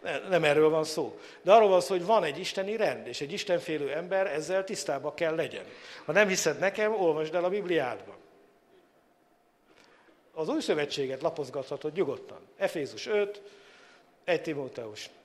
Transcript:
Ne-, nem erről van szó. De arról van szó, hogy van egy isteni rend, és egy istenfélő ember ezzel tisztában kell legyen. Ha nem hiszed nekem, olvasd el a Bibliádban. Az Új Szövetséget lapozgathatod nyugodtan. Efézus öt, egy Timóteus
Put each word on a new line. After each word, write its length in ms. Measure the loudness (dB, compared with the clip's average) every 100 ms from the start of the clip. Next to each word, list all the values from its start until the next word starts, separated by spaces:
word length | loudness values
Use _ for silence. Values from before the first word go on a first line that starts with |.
Ne-, 180 | -6 -6 0
nem 140 | 2
erről 260 | 4 6 6
van 140 | 4
szó. 360 | 0 -2 -6 -8 -18 -10
De 120 | 8
arról 160 | 8 10
van 120 | 6
szó, 140 | 4 -2
hogy 100 | 2
van 180 | 2
egy 160 | 2 -4
isteni 360 | -6 -4 -4 0
rend, 320 | 0 -2 -8
és 140 | -8
egy 100 | -8
istenfélő 600 | -6 -2 -2 0 -4 -2
ember 360 | -4 -2 0 0
ezzel 360 | -2 -2 -2
tisztában 500 | -2 -6 -4 -4 -4
kell 220 | -2 -2 0
legyen. 300 | -4 -6 -14 -18 -18 -16 0
Ha 60 |
nem 160 | 2 4
hiszed 320 | 4 2 2
nekem, 340 | 0 0 0
olvasd 420 | 2 2 2 0 0
el 80 |
a 60 | 0
Bibliádban. 680 | -2 0 0 0 -6 -12 -20 -20 _ _ _ _ _ _ _ _ _ _ _ _ _ _ _ -20 _ _ _ _
Az 160 | -6 -2
Új 120 | -2
Szövetséget 600 | 0 0 0 -2 -4 -2
lapozgathatod 720 | -4 -4 -6 -6 -6 -6 -6
nyugodtan. 460 | -2 -2 -2 -10 -18 -20 _
Efézus 500 | -2 -2 -6 -8 -2
öt, 340 | 0 0 -4 -16 -20 -20 -20 -20 -20 _ _
egy 180 | -2 -2
Timóteus 680 | -2 -6 -6 -10 -12 -12 -16 -18